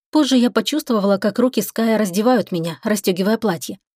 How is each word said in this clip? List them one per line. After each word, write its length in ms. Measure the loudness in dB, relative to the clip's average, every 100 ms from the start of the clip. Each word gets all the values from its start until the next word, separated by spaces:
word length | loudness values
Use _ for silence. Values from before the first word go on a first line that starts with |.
| _ 0
Позже 220 | 4 4
я 120 | 2
почувствовала, 680 | 0 -2 -4 -2 0 2 2
как 220 | 0 0
руки 220 | 0 0
Ская 360 | -4 -2 0 0
раздевают 560 | 0 0 2 0 0
меня, 260 | -4 -6 -6
расстёгивая 540 | -4 -2 0 0 0 0
платье. 420 | -2 -4 -8 -14 _